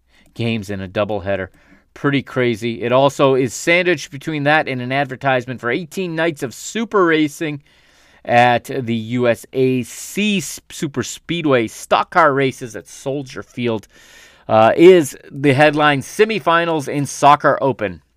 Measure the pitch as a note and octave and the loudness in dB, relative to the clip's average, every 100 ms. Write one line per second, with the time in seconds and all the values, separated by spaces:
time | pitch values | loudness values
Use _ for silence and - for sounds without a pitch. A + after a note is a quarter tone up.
0 | _ _ _ - A#2 A2+ G2 G2 F#2+ G2+ | _ _ _ -6 -4 -4 -6 -10 -6 -4
1 | G2+ G#2 F#2+ F#2+ F#2+ _ _ _ _ - | -2 -4 -4 -4 -6 _ _ _ _ -6
2 | C#3+ C#3 - E3+ B2 G#2 A#2 A2+ A#2 B2+ | -2 -2 -2 -2 -2 -2 -6 -6 0 2
3 | C#3 - C#3 C3 B2+ - E3 F3 F3+ D#3 | 2 4 2 2 0 -4 0 0 2 -2
4 | - C#3 E3 D3+ C#3+ D#3 B2 B2+ B2 C3+ | -6 -12 -8 -4 0 0 0 -6 -4 -4
5 | C3+ C3 C#3 C3 B2 A#2 A#2+ C#3 E3 - | -4 -4 -2 -2 -2 -8 -4 -4 -6 -8
6 | F3+ D#3+ E3+ C#3+ B2+ - - G#3+ A3+ G#3 | -6 -4 -4 -4 -10 -10 -10 -8 -2 0
7 | E3+ D#3 D3+ - D#3+ C#3+ - _ _ _ | 2 2 0 -4 -8 -10 -14 _ _ _
8 | _ _ - A#2+ B2 A#2+ - C3+ A#2 A2+ | _ _ 0 4 4 2 -2 -6 -4 -4
9 | A2 B2 B2 - - C3 C3 B2+ A#2 - | -4 0 0 0 -4 -2 0 0 -6 -12
10 | - G3 G#3 G3 C#3 - - - D#3 C3 | -10 -4 -2 -2 -4 -12 -18 -10 -6 -6
11 | - - - E3+ D#3 B2+ A2 - - - | -8 -10 -8 -4 0 0 0 -8 -2 0
12 | - F3+ D#3 C3+ C3+ - B2 G2+ - - | 2 2 2 2 -2 -4 -12 -14 -16 -12
13 | C#3 C#3+ C3 A#2 - - A#2+ A2 - _ | -8 -8 -10 -14 -14 -6 -4 -4 -6 _
14 | _ - - _ - A2 A2 - E3+ F3+ | _ -20 -20 _ 0 4 4 8 8 8
15 | C#3 - - C#3 C#3+ C3 D3+ D3 D3+ C#3 | 4 -6 -16 -2 0 4 4 4 2 0
16 | - - G#3+ G#3+ E3+ E3 E3+ D#3+ C3 C#3+ | -4 0 0 2 0 0 0 -2 -4 -4
17 | C3+ - C#3+ C#3+ D3 A#2 C3+ A2 G2+ E2 | -6 2 4 6 4 2 0 -2 -6 -6
18 | _ | _